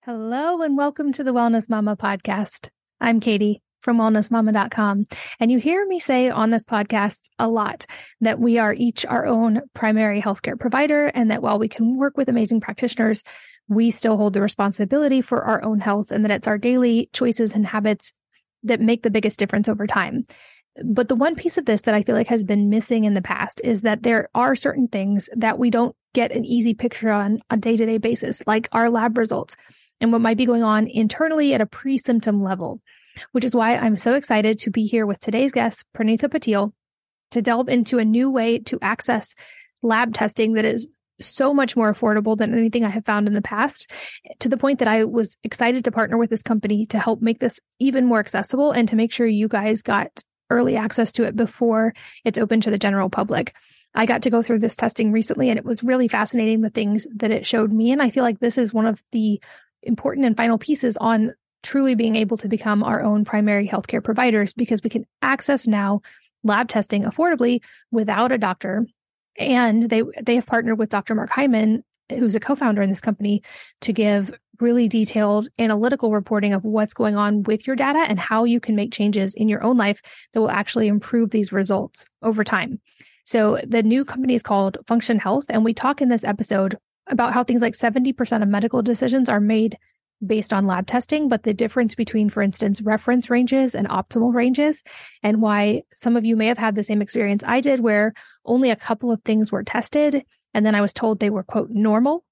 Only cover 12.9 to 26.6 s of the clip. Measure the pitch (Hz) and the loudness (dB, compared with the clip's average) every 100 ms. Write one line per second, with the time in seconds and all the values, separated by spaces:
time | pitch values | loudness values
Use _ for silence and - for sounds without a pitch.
12.9 | - 220 220 - - - - _ 214 233 | 0 0 0 -6 -20 -20 -20 _ 2 2
13.9 | 220 226 214 208 196 202 - 202 190 202 | 0 0 2 2 2 -2 0 -2 0 0
14.9 | 277 294 262 - 240 - 220 220 214 214 | 2 2 0 0 -2 0 -2 0 -2 0
15.9 | 202 208 - 214 202 - 208 233 254 247 | -2 -2 -2 0 0 -2 -2 0 2 2
16.9 | 233 - - 247 226 220 214 202 214 214 | 2 -2 -2 -2 0 -2 0 -2 0 -2
17.9 | 208 - _ _ _ _ _ 214 - 220 | -2 -6 _ _ _ _ _ -2 0 2
18.9 | 233 233 220 214 - 202 208 208 208 208 | 2 0 0 -2 -2 -2 0 0 -2 -2
19.9 | - 180 240 240 - - _ _ - 247 | -2 -2 -6 -8 -14 -20 _ _ -10 -2
20.9 | 208 240 240 294 320 339 - 285 214 - | 0 0 2 0 0 -4 -2 0 0 2
21.9 | 214 208 226 233 233 196 208 202 208 - | 0 2 0 2 0 2 2 4 2 0
22.9 | 226 214 196 185 190 - - - 214 220 | 2 2 0 -2 -4 -4 -4 -2 0 0
23.9 | 214 240 226 202 240 254 269 277 285 240 | 0 2 0 0 0 0 0 -2 0 -2
24.9 | 202 196 202 - 240 220 214 247 233 240 | 0 -2 -2 -2 -2 -2 0 0 2 0
25.9 | - _ - 233 - 226 240 | -4 _ -2 -2 -2 -2 0